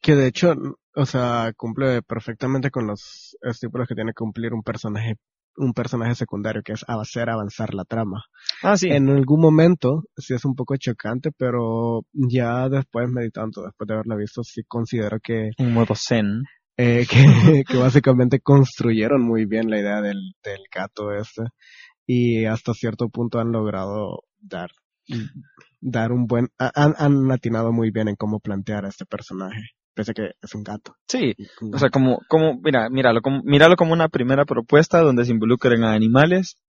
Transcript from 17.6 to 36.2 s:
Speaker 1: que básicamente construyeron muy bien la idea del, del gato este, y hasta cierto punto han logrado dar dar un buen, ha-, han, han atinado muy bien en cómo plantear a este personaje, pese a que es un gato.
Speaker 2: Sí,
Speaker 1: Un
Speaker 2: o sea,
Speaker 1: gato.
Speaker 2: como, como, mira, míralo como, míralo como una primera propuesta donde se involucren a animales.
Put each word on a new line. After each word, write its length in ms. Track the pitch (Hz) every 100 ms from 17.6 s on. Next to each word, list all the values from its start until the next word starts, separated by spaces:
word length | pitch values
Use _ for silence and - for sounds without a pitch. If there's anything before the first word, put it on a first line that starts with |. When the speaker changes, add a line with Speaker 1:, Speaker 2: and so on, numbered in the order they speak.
| 135
Speaker 1:
que 80 | 127
básicamente 640 | 127 123 139 127 127 123
construyeron 800 | - 139 131 - 117 113 110 139
muy 240 | 117 113
bien 240 | 107 110 113
la 100 | 107
idea 220 | 101 104
del, 320 | 104 101 95 _
del 180 | 104 98 98
gato 380 | 90 95 - 104
este, 300 | 101 107 - 117 _ _ - - _ -
y 400 | 123 120 113 110
hasta 260 | 113 -
cierto 380 | 113 117 110 117
punto 280 | 117 117 120
han 140 | 117
logrado 680 | 113 107 98 95 104 98 - _ _
dar 300 | 104 92 87 _ _ _ _ 120 107 139 - _ _ _
dar 320 | 131 120 113
un 140 | 123 117
buen, 220 | 120 123 _
ha-, 140 | 127
han, 200 | - 147 156
han 340 | 147 143 135
atinado 400 | 127 120 113 113
muy 180 | 117 113
bien 180 | 110 107
en 80 | 101
cómo 240 | 107 107
plantear 440 | - 98 98 104
a 40 | 98
este 160 | -
personaje, 680 | - 104 - 95 95 107 110 _ _
pese 180 | - 110
a 20 |
que 160 | 110 107 -
es 140 | 107
un 80 | 110
gato. 340 | 104 107 - _ _
Speaker 2:
Sí, 260 | 254 151 98 104 -
Speaker 1:
Un 140 | 110
Speaker 2:
o 40 | 104
sea, 100 | 135
Speaker 1:
gato. 100 | 143
Speaker 2:
como, 220 | 131 120 -
como, 300 | 160 160 127
mira, 260 | 151 135 110
míralo 320 | 131 127 113
como, 220 | 127 135
míralo 320 | - 143 160 180
como 160 | 170
una 160 | 165 160
primera 360 | - 123 135
propuesta 560 | 143 120 117 147 160 175
donde 240 | 160 123
se 80 | 120
involucren 520 | 113 110 120 131 117
a 80 | 113
animales. 600 | 107 110 123